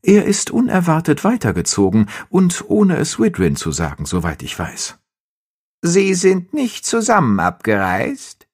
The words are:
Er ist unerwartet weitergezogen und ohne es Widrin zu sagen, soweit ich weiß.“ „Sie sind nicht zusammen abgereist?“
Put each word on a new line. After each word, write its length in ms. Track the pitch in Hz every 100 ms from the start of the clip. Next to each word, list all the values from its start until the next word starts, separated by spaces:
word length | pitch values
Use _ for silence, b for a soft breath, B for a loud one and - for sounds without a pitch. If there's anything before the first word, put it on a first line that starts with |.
Er 240 | - 208 -
ist 260 | 202 -
unerwartet 720 | - 247 110 175 156 165 143
weitergezogen 840 | 196 247 110 90 82 - 98 107 104 B B
und 360 | 180 180 - -
ohne 300 | 214 202 160
es 220 | 151 -
Widrin 360 | 220 170 90 69
zu 160 | 82
sagen, 340 | 76 80 73 78
soweit 360 | 90 85 76
ich 140 | - -
weiß.“ 400 | 85 - - - _ _ _ _ _ _ _ _
„Sie 340 | 170 180 196 180
sind 380 | 185 185 180
nicht 300 | 302 254 - -
zusammen 540 | 233 220 208 131 98
abgereist?“ 1080 | 87 - - 104 95 92 - 277 - - _